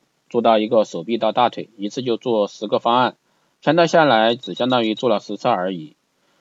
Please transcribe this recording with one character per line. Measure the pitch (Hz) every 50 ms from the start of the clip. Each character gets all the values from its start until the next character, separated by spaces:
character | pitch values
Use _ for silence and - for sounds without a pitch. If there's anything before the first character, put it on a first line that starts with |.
| _ _ _ _ _ _
做 | - 117 113
到 | 117 113 107
一 | 110
个 | 113 120 107 104
手 | - - 85 82
臂 | 110 117
到 | 110 110 110
大 | 107 123 123 110
腿， | - - - - _
一 | 98 101 104
次 | - 135 127
就 | 123 113
做 | - - 127 113 107 101
十 | - - - 107
个 | 104 127
方 | 110 - 120 120
案， | 127 123 101 - _ _ _ _ _ _ _ _ _
全 | - 147 160
套 | 175 170
下 | 160 - 170 156
来 | 139 117 110 110 117 123
只 | 127 - - 131
相 | - 120 127
当 | 127 120 113
于 | 110 104
做 | - 135 120
了 | 104 101
十 | - - 101
次 | - -
而 | 127 110 92 90 95 95
已。 | 82 78 76 _ _ _ _ _ _ _ _ _ _